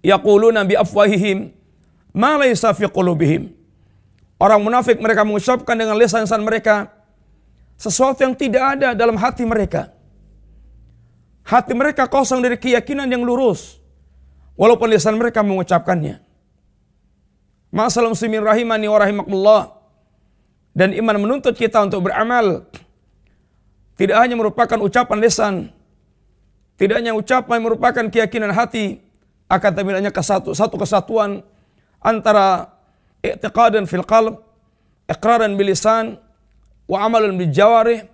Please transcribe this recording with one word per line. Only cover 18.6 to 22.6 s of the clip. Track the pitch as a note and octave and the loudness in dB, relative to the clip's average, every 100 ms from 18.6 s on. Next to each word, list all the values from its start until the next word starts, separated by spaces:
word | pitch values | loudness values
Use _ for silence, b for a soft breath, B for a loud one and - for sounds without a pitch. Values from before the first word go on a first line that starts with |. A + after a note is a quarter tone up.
| A#3 A3 G#3+ | 0 -2 0
wa | G#3+ | 2
rahimakumullah. | G3+ G#3 - F#3+ G3+ G#3+ - - _ _ _ _ _ _ _ _ _ | 2 -2 -4 2 4 4 2 -16 _ _ _ _ _ _ _ _ _
Dan | - F#3 | 0 0
iman | G3 A3+ G#3 | 2 -2 0
menuntut | G#3 C#4 C4+ - | -2 -2 -2 -2
kita | A3+ A3+ | 0 0
untuk | G3 G3+ F#3 | 0 -2 -4
beramal. | - A3+ B3 G#3 E3 | -2 0 0 0 -2